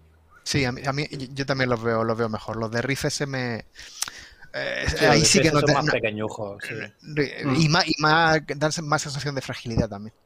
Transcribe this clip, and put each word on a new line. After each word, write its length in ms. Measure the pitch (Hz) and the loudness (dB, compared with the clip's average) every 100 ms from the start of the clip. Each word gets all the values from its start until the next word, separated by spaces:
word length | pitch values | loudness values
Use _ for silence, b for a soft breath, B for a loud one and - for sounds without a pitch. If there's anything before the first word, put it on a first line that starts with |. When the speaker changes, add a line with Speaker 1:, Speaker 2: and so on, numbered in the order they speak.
| _ _ _ - | _ _ _ -14
Speaker 1:
Sí, 220 | - 151 127 | -4 0 0
a 80 | |
mí, 80 | 131 135 | -2 -4
a 60 | |
mí, 140 | 135 151 | -4 -4
yo, 160 | 143 131 | -8 -8
yo 140 | 139 139 | -6 -2
también 240 | 135 127 | 0 0
los 120 | 117 | 0
veo, 220 | 117 113 | 2 2
los 140 | 113 113 | 2 0
veo 100 | 117 | -2
mejor. 300 | 107 - 113 | -4 -6 -4
Los 140 | 113 | -2
de 100 | 117 | -2
Rift 240 | 123 135 147 | -2 -2 -2
S 200 | - 143 | -2 -4
me... 380 | 131 123 113 - - B B B B B B B | -4 -4 -6 -8 -18 B B B B B B B
Eh, 320 | - 135 123 147 | -6 -4 -4 -4
Speaker 2:
Sí, 180 | - 156 | 2 4
Speaker 1:
ahí 140 | 147 | 6
Speaker 2:
los 80 | 160 | 6
Speaker 1:
sí 100 | 196 | 6
Speaker 2:
Rift 40 | |
Speaker 1:
que 40 | 160 | 4
Speaker 2:
S 60 | |
Speaker 1:
no 60 | 147 | 4
Speaker 2:
son 80 | 147 | 4
Speaker 1:
te, 60 | 143 | 4
Speaker 2:
más 100 | 151 | 2
Speaker 1:
no, 60 | |
Speaker 2:
pequeñujos, 720 | 123 110 107 107 - 101 101 - | 2 0 -2 -4 -6 -10 -10 -10
sí. 60 | 113 - - 151 | -10 -12 -14 -6
Speaker 1:
re-, 320 | 151 135 - 143 | -2 -2 -2 0
Speaker 3:
Mm. 100 | 139 | 4
Speaker 1:
y 80 | 156 | 4
más, 180 | 170 160 | 4 2
y 60 | 151 | 2
más, 400 | 151 160 165 160 147 143 | 4 6 6 4 0 -2
dan 140 | 151 | -2
sen-, 120 | 160 151 | -2 -2
más 160 | 151 | -2
sensación 320 | 151 139 139 135 | -2 -6 -4 -4
de 60 | |
fragilidad 460 | - 123 120 113 110 | -6 -8 -4 0 0
también. 260 | 101 110 - | -4 -14 -18